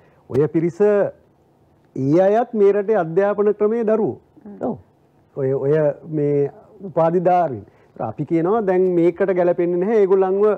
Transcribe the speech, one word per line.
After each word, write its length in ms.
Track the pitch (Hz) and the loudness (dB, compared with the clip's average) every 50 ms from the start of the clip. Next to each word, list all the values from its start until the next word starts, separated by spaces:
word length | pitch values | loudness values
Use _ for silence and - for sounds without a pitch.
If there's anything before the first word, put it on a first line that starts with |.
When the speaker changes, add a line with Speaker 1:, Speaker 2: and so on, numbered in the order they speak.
| _ _ _ _ _ - | _ _ _ _ _ -4
Speaker 1:
ඔය 180 | 104 131 151 | -2 0 0
පිරිස 300 | 147 - 170 160 170 156 - 208 208 208 202 180 139 - - _ _ _ _ _ _ _ _ _ _ _ _ _ _ _ | 0 0 -2 -2 -2 -2 0 0 2 2 2 0 -2 -4 -10 _ _ _ _ _ _ _ _ _ _ _ _ _ _ _
ඊ 240 | 135 131 135 151 175 | -4 -2 2 2 4
අයත් 320 | 190 196 208 226 254 247 - | 4 4 2 2 0 -2 0
මේ 180 | 214 202 196 | 2 2 4
රටේ 260 | 196 208 202 196 220 | 4 2 0 0 0
අධ්‍යාපන 560 | 202 170 160 165 190 196 202 190 196 208 214 208 | 0 0 0 0 0 0 0 0 0 0 0 0
ක්‍රමේ 300 | - 214 208 226 240 226 | 0 0 0 0 0 0
දරුවෝ. 360 | 208 220 220 214 139 110 - _ _ _ - - 208 202 190 | 0 0 0 0 -2 -4 -8 _ _ _ -20 -20 -20 -14 -10
Speaker 2:
ඔව්. 180 | - - 113 - - _ _ _ _ _ _ _ _ _ _ | -8 -8 -8 -10 -14 _ _ _ _ _ _ _ _ _ _
Speaker 1:
ඔය, 180 | 147 139 131 135 | -6 -4 -2 -2
ඔය 200 | 131 127 139 151 156 156 147 139 - - | -2 0 0 2 2 2 0 -2 -4 -10
මේ 460 | 170 156 151 147 147 147 143 143 139 - - - - - - | -8 -4 -2 -2 0 0 0 -2 -2 -4 -12 -20 -20 -20 -18
උපාධිධාරීන්. 840 | 196 196 135 165 160 165 170 185 170 180 180 180 170 151 123 104 95 - _ _ _ _ _ - | -16 -6 -2 0 0 2 2 0 2 2 2 2 0 -2 -4 -8 -12 -16 _ _ _ _ _ -10
අපි 260 | 131 113 107 - 147 | -10 -10 -6 -8 -6
කියනවා 360 | - 165 165 160 175 214 233 | -4 -2 -2 0 0 -2 -2
දැන් 200 | 214 185 185 180 185 185 180 | 0 0 0 2 0 2 2
මේකට 400 | 170 165 175 170 170 202 180 185 | 2 2 0 0 0 -2 -2 0
ගැලපෙන්නේ 460 | 175 175 180 175 180 175 175 175 175 | 0 0 0 0 0 -2 -2 -2 -2
නැහැ. 200 | 180 208 233 214 | -2 0 2 2
ඒගොල්ලන්ව 460 | 202 180 196 190 190 185 190 196 208 214 202 | 2 2 0 -2 -2 0 0 0 0 0 0